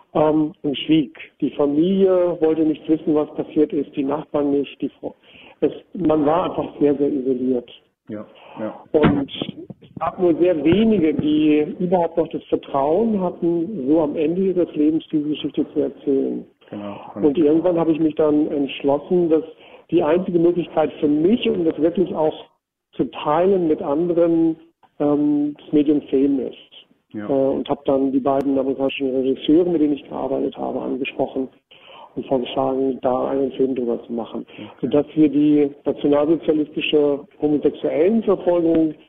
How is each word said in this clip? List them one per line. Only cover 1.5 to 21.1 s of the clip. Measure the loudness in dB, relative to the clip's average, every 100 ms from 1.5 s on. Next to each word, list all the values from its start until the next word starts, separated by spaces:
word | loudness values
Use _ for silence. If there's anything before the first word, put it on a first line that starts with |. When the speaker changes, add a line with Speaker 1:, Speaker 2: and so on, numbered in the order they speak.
Speaker 1:
Familie | 0 0 2 2 4 4 4 2 2
wollte | 0 2
nicht | 0 0 -2
wissen, | -2 2
was | 0 0
passiert | -6 -4 0 0
ist, | 0 -4 -4
die |
Nachbarn | -4 -4 -4 -2 0
nicht, | 0 -2 -8
die | -10 -10
Fro-, | -16 -16 -20 -20 -20 _
es, | -4 -4 -14
man | -4 0 2 2
war | 0 -2
einfach | -4 -8 0
sehr, | 0 2
sehr | 0
isoliert. | -2 -2 -2 -2 -2 -6 -20 _ _ -16
Speaker 2:
Ja, | -14 -14 -20 -20 -10
ja. | -10 -10 -2
Speaker 1:
Und | 2 4 2 -2 -8 -10 -10 -18 -20
es | -20 -8
gab | -8 0
nur | 0
sehr | 4 2 2
wenige, | 2 4 4 2 2
die | 0 0 2 4 2 0 -4
überhaupt | 0 0 0 -2
noch | -4
das | -6
Vertrauen | -4 -6 -2 -2 0 0 0 0
hatten, | -4 -2 -2 -2 -4 -6 0
so | 2
am | 2 -2
Ende | -2 0
ihres | 0 0 -2
Lebens | 0 0 0 -2
diese | -4 -2
Geschichte | -6 -4 -4 -4
zu | -2
erzählen. | -4 -4 -2 0 0 -4 -10 _ _
Speaker 2:
Genau. | -12 -12 -12 -14
Speaker 1:
Und | -2 0 2
irgendwann | 2 4 2 0
habe | 0
ich | 0
mich | 0 2
dann | 2 2 0
entschlossen, | -2 -4 -2 -2 -2 0 0 2
dass | 2 0 -16 -20 -20 _
die | 0
einzige | 2 0 2 2
Möglichkeit | 2 0 -2 -2 -2 0
für |
mich, | 0